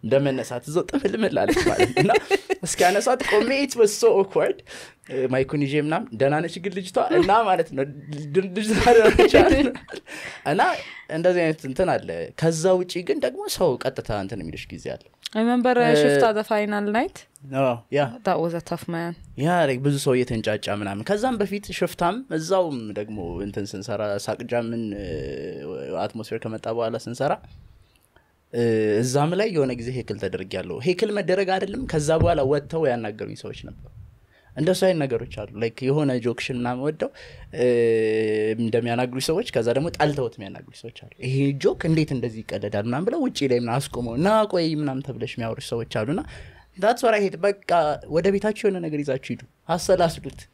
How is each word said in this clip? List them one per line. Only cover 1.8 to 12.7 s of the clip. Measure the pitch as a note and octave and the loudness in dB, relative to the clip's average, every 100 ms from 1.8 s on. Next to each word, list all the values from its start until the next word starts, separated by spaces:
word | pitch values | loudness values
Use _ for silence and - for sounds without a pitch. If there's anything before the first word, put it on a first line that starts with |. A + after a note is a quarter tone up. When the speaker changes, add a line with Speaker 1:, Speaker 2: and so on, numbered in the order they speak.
| F4+ | 2
Speaker 1:
ነው። | - | 4
እና | - - - F#4+ - F#4+ | 4 4 2 -2 0 -6
እስኪያነሷት | F3 - F3+ G3 B3 B3+ - | -4 2 4 4 2 0 4
ቆሜ | G#3 A3+ C4+ | 2 4 0
it | C#4 | 0
was | A#3+ A3 | 4 4
so | - A#3 | 6 4
awkward። | G3 G3 E3 F#3+ - - - - _ - C3 C3 | 4 2 2 0 -2 -8 -18 -18 _ -8 -2 0
ማይኩን | B2+ C3+ D3+ | 0 0 0
ይዤ | C#3 D3+ | 0 0
ምናምን | D3+ E3 A3+ | 0 -2 -4
ደህና | A2 A#2 D3 | 0 2 2
ነች | E3 E3 | -2 -6
ግን | F#3 | -8
ልጅቷ | F3+ F#3 - - | -6 -4 -2 2
እና | F4 G3 B3+ | 4 6 4
ማለት | A3 F#3 E3 | 4 2 0
ነው | C3+ C#3 C#3+ C#3+ D3 D3 | -2 -4 -6 -12 -10 -2
ድ-፣ | D3 F#3+ | -2 0
ልጅቷ | F3+ G#3+ G#3+ - | -4 0 4 8
ደህና | A#3 G#3+ | 8 8
ነች | - G#4 - | 8 8 8
አለ። | E4 C4+ C#4 - - - - - - - C#3 | 8 6 2 0 -12 -16 -14 -16 -14 -8 -2
እና | E3 D4 E4 - - - | 2 2 0 -8 -18 -8
እንደዚህ | D#3+ F3 F3+ | 0 2 4
አይነት | E3 D#3 | 2 0
እንትን | C3+ C3 F3+ | -6 0 2
አለ። | B2+ F2+ E2+ E2 - | 2 -2 -6 -6 0
ከዛ | E3 D#3+ F3+ | 0 2 4